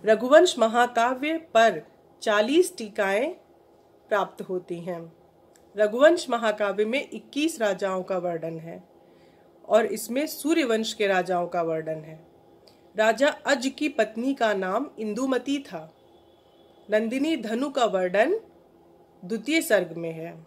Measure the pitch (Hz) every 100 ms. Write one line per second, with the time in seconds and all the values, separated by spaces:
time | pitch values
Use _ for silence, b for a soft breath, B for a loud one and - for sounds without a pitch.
0 | 202 214 247 302 349 - 226 240 240 240
1 | 233 262 294 320 320 226 226 165 - _
2 | _ _ - 208 220 311 359 - 214 202
3 | 196 202 294 370 _ _ _ _ _ _
4 | _ 208 190 - 196 185 180 170 175 170
5 | 165 _ _ _ _ _ _ 196 214 233
6 | 302 349 - 233 220 214 202 196 214 262
7 | - 220 - 277 311 311 214 185 202 190
8 | 185 185 175 165 160 165 165 185 - -
9 | b b b b b _ - 214 - 220
10 | - 247 302 - 277 339 269 220 220 -
11 | 202 190 180 180 175 175 165 160 160 156
12 | 156 160 - - _ - b b b -
13 | 220 214 285 285 - 269 262 - 302 285
14 | 214 220 254 269 226 202 185 202 285 -
15 | 220 208 269 247 254 277 277 175 160 _
16 | _ _ _ _ _ _ _ _ - 214
17 | 226 262 302 311 202 233 285 277 226 185
18 | 185 190 262 440 - _ _ _ _ _
19 | _ _ 180 220 - 320 320 208 170 165
20 | 165 160 165 160